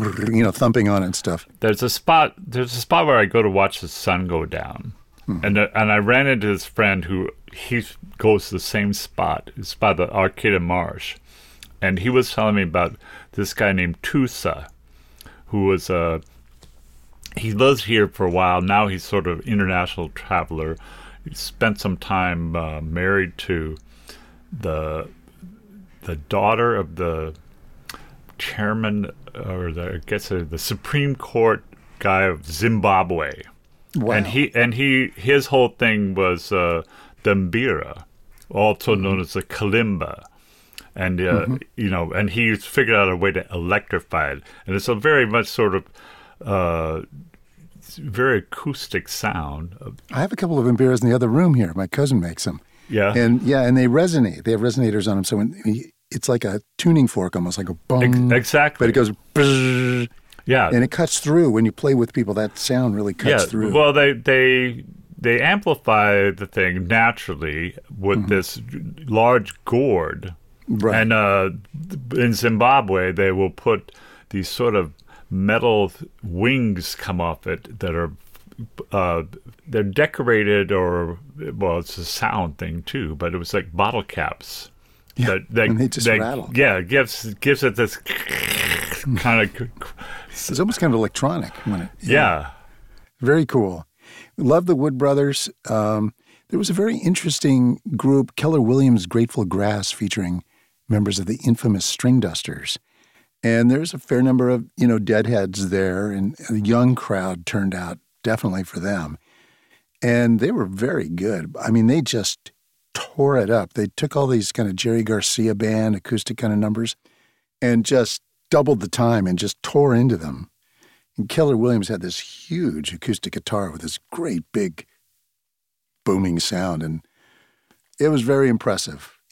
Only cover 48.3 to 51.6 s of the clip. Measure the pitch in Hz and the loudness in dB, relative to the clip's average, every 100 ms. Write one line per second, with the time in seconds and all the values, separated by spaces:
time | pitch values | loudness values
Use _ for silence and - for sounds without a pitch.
48.3 | 110 - - 151 131 - 95 - - 107 | 2 -2 -10 -8 -8 -6 -8 -6 -6 -4
49.3 | 95 73 73 85 - - 120 - - 185 | -4 -6 -8 -12 -14 -18 -18 -10 -4 -4
50.3 | - 180 147 120 120 131 123 123 123 120 | -2 -2 2 2 4 4 4 4 2 4
51.3 | 131 180 131 | 4 4 4